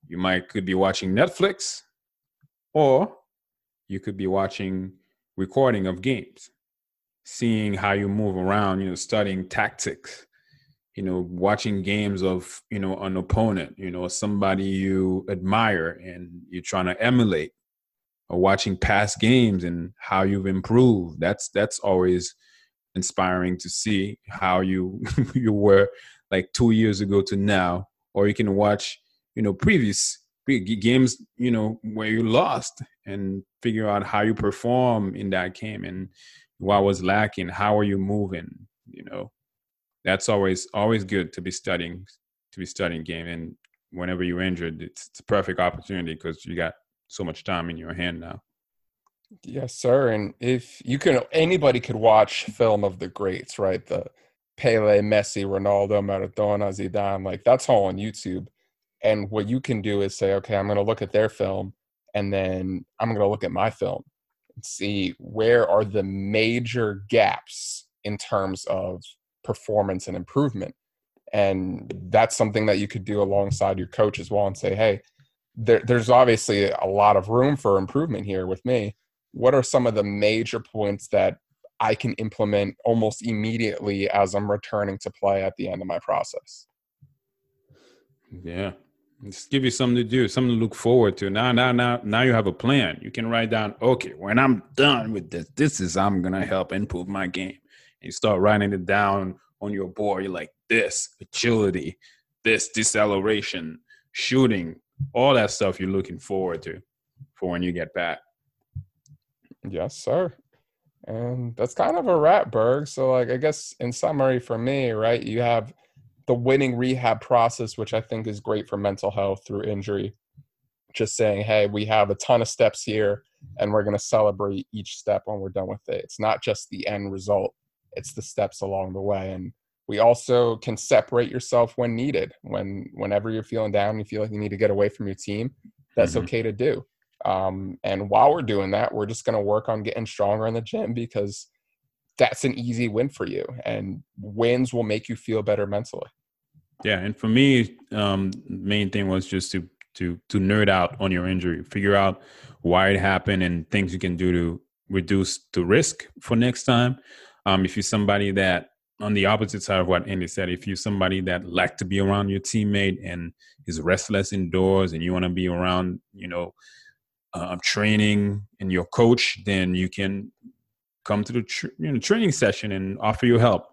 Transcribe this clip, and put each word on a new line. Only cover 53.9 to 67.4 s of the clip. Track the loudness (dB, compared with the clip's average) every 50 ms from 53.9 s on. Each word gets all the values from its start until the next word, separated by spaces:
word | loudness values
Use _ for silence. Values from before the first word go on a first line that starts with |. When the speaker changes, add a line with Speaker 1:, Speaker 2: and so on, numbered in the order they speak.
| -6 -6 -6 -8 _ _ _ _ _ _ _ _ _
Speaker 2:
Pele, | 0 2 4 4 4 6 6 6 6
Messi, | 4 4 2 2 2 0 -4 -4 -4
Ronaldo, | -2 -2 0 2 2 2 2 2 2 0 0
Maradona, | 0 0 -2 -4 -4 -6 _ -2 0 0 2 0 0 -4
Zidane, | -4 -4 -6 -4 -2 -2 -2 -2 -2 -4 -4
like, | -6 -8 0 _
that's | 4 4 4 4
all | 4 4 4 4
on | 2 -2
YouTube. | -4 -6 -8 -8 -8 -8 -8 -8 -8 -8 -12 _ _ _ _ _ _ _ _ _ _ 0
And | 0 0 0 -2 -4
what | -4 -4 -2 -2
you | -2 -4
can | -2 -2 -4 -2
do | -2 -2 0 0
is | 0 -2 -2
say, | -2 0 0 0
"Okay, | 0 -2 -2 -2
I'm | -2 0
gonna | 0 0 0
look | 2 0 0 -2
at | -4 0
their | 2 2 2 2
film, | 0 -2 -4 -2 -2 -4 -6 -8 -12 _ _ _ _ _ _ _ -4
and | -4 -2 0
then | 0 0 0 -2 -2 -4 -4 -4 -6 -6 -10 _ _ _
I'm | -4 -2 0
gonna | 2 2 0
look | 0 -2 -4
at | -4
my | -2 0 -2 -2
film | -2 -2 -4 -4 -4 -8 -10 _ _ _ _ _ _ _ _ _ _
and | -18 -16
see | -14 -10 -6 -4 -4 -2 -2 -2 -4 -6 _
where | -16 -10 -4 0 4 4 6 4 4 4
are | 4 2 2
the | 2 -2 -2 -2
major | -2 -4 -6 -4 0 2 2 2 2 0 -2 -4 -4 -2 -2 -2 -2 -4 -6 -6 2
gaps | 4 4 4 4 2 -2